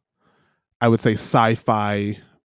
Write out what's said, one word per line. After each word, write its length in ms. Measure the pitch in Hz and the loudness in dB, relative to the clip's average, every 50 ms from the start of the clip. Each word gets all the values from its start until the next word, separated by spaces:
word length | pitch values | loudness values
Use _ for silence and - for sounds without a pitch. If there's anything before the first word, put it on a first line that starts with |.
| _ _ _ _ _ _ _ _ _ _ _ _ _ _ _ _ | _ _ _ _ _ _ _ _ _ _ _ _ _ _ _ _
I 60 | 120 117 | 0 2
would 140 | 113 113 | 2 2
say, 120 | - 120 110 | 2 0 -2
sci-fi 1040 | 101 - - - 127 113 110 113 - - - 110 107 104 104 104 104 101 104 104 - - _ _ _ _ | -2 -4 0 0 2 2 2 0 -2 -2 -2 -2 0 0 -2 -2 -2 -4 -4 -6 -8 -14 _ _ _ _